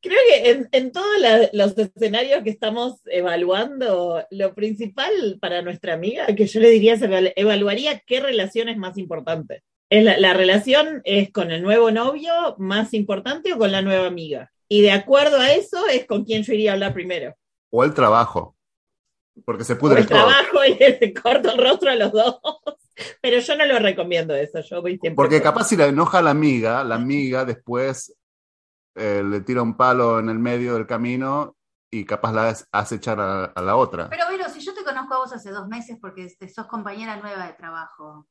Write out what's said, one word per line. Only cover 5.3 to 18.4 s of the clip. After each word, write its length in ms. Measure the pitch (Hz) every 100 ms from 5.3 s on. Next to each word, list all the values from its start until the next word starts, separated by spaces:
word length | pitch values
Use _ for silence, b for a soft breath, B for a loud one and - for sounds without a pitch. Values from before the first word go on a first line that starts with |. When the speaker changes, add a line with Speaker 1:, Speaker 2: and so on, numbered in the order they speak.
| 190
Speaker 1:
para 200 | 180 175
nuestra 320 | 175 170 180
amiga, 340 | 165 185 247 -
que 120 | 208 202
yo 120 | 214
le 100 | 226
diría, 260 | 226 214 226
se 80 |
eval-, 280 | 208 185 185 185
evaluaría 640 | 208 202 202 214 294 285 _
qué 140 | 247
relación 480 | 277 233 196 226 233
es 80 | 226
más 180 | 185 180
importante. 680 | 175 160 147 165 151 - _ _ _
¿Es 140 | 214
la, 120 | 214 185
la 140 | 190
relación 720 | 180 185 202 208 277 311 302
es 260 | - 196 196
con 180 | 208 170
el 120 | 165
nuevo 280 | 185 220 226
novio 420 | 220 247 294 320 339 330 208
más 360 | 190 202 220
importante 580 | 226 202 196 247 302 370
o 60 | 294
con 140 | 208
la 100 | 196
nueva 240 | 190 185 180
amiga? 440 | 175 156 135 131 _ _
Y 120 | 208
de 100 | 208
acuerdo 460 | 196 196 277 294 285
a 120 | 254
eso 340 | 320 392 359 403
es 180 | 254 -
con 180 | 214
quién 200 | 208 220
yo 100 | 214
iría 160 | 214 208
a 40 |
hablar 200 | 196 196
primero. 400 | 190 180 175 135 - _ _ _
Speaker 2:
O 140 | 113
el 80 | 143
trabajo, 640 | 151 117 110 117 87